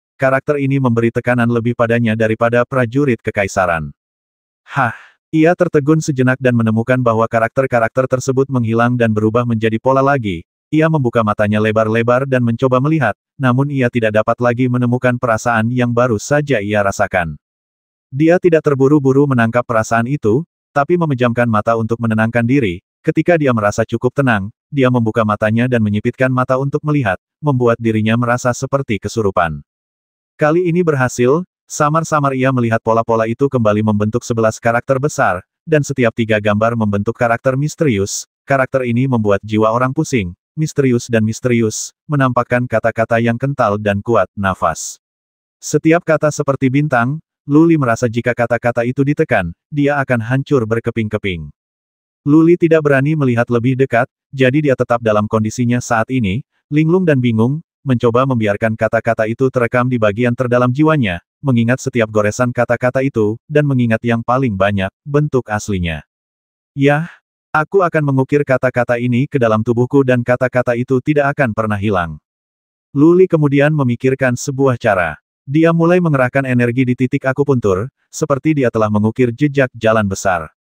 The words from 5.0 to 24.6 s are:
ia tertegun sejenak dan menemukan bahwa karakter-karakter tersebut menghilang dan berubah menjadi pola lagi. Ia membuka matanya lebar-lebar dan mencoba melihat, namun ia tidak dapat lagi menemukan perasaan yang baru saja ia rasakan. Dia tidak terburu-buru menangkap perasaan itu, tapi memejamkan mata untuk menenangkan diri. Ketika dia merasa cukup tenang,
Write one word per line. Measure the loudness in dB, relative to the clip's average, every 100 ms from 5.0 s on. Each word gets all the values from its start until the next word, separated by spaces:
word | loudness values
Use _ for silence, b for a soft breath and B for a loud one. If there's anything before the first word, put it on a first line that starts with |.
| B _ -4
ia | 2 2 2
tertegun | 0 0 2 0
sejenak | 0 -2 0 0
dan | 0
menemukan | 2 0 0 0 0
bahwa | 0 0 0
karakter-karakter | 0 -2 -2 0 0 0 -2 -2
tersebut | -2 -2 -2 0
menghilang | -2 0 0 0
dan | 2 0
berubah | 2 0 0
menjadi | -2 -2 -2 -2
pola | 0 2
lagi. | 2 0 -2 -8 -12 _ -4
Ia | 0 2
membuka | 0 0 0 0
matanya | 0 0 0
lebar-lebar | 2 0 0 0 2 0 0
dan | 0 0
mencoba | 0 0 2
melihat, | 0 0 -2 -4 _
namun | -4 0 0 0
ia | 0 0
tidak | 0 0 0
dapat | 0 0
lagi | 0 0 0
menemukan | 0 0 0 0 -2
perasaan | -2 -2 0 0 0
yang | 0 0
baru | 0 0 -2
saja | -2 -2 0 -2
ia | 0 0 0
rasakan. | -2 -2 -2 -4 -8 _ _ _ _ _ _ -10
Dia | 0 2 4
tidak | 4 2
terburu-buru | 2 2 2 4 4 2 2
menangkap | 2 0 0 -2
perasaan | -2 0 -2 -2
itu, | -2 0 0 -2 _ _
tapi | -2 0
memejamkan | 0 0 0 0 0 0
mata | 0 0
untuk | 0 -2 -2
menenangkan | -2 0 0 0 0
diri. | 2 0 -4 _ _
Ketika | -4 -2 0 2
dia | 2
merasa | 2 0 0 -2
cukup | -2 -2 0
tenang, | 0 0 -4 -12